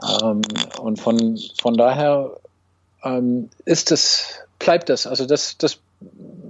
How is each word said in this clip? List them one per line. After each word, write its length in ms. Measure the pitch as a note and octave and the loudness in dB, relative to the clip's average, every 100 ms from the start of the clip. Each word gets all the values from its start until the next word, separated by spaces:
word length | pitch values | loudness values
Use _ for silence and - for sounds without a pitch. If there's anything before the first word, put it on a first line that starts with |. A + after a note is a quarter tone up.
| - G#2+ | -4 -2
Ähm, 200 | A2 G#2+ G#2+ A2 - - | 0 0 -2 -4 -6 -6
und 200 | A#2 G#2+ | -6 -4
von, 400 | - A#2 A2+ A2+ - - | 0 2 2 0 -6 -4
von 140 | A#2+ A#2 | 0 4
daher, 560 | A#2+ C3+ D3 C#3+ - - - _ _ _ _ _ | 4 4 2 2 0 -8 -20 _ _ _ _ _
ähm, 460 | C3+ B2+ B2 B2 A2+ _ - | -4 0 0 0 -4 _ 0
ist 260 | E3 - | 0 2
es, 440 | D#3+ - - - - - - | 2 2 0 -2 -12 -18 -4
bleibt 300 | - E3+ - | 2 2 2
das, 180 | B2+ - | 0 0
also 180 | A#2+ B2+ | -2 2
das, 320 | C#3+ - - | 0 0 -2
das 220 | D3+ - _ _ - - - - - | -2 -2 _ _ -20 -20 -20 -20 -20